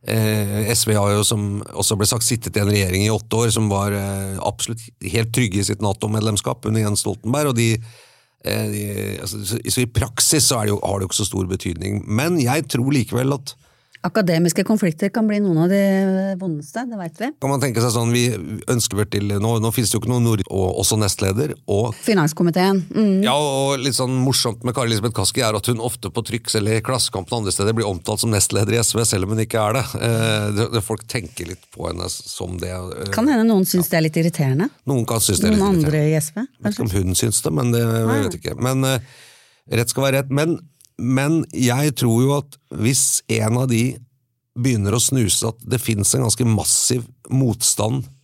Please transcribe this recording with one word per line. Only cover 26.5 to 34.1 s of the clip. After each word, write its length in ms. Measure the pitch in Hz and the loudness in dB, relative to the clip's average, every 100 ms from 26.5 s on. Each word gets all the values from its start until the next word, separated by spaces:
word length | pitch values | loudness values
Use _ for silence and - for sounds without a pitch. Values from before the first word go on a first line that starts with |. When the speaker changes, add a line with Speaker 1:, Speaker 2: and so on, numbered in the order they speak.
| 113 | -2
Speaker 1:
eller 180 | 104 110 | 2 0
i 60 | 107 | 0
Klassekampen 480 | 131 - 95 90 | -2 -2 -4 -4
og 60 | 120 | -2
andre 140 | 101 - | -2 0
steder 180 | 101 | 0
blir 160 | 113 104 | 2 0
omtalt 320 | 90 - 107 | -2 -4 -2
som 80 | 117 | 2
nestleder 480 | 104 - 104 101 113 | 2 2 0 2 2
i 20 | |
S 100 | 117 | 2
V, 80 | 107 | 2
selv 240 | 110 104 95 | 0 0 0
om 80 | |
hun 80 | 110 | -2
ikke 240 | 113 113 104 | 0 0 2
er 140 | 120 | 0
det. 40 | 117 - | -2 -2
Eh, 480 | 117 113 113 107 104 104 | 0 2 2 0 0 0
det, 80 | 113 113 | 0 -2
det. 60 | - | -2
Folk 160 | 107 - | -6 -4
tenker 400 | 127 90 - 87 | -6 -6 -10 -10
litt 160 | 92 _ | -12 _
på 160 | - 85 | -10 -8
henne 160 | 85 90 | -6 -6
som 400 | - - - 90 90 | -8 -10 -10 -8 -8
det, 80 | 90 | -8
eh. 400 | 92 90 - 101 101 | -8 -10 -8 -4 0
Speaker 2:
Kan 80 | 247 | 2
hende 160 | 254 226 | 4 4
noen 160 | 208 185 | 4 2
synes 240 | 180 170 | 0 2
Speaker 1:
Ja. 60 | 170 | 2
Speaker 2:
det 20 | |
er 80 | |
litt 160 | 160 | 2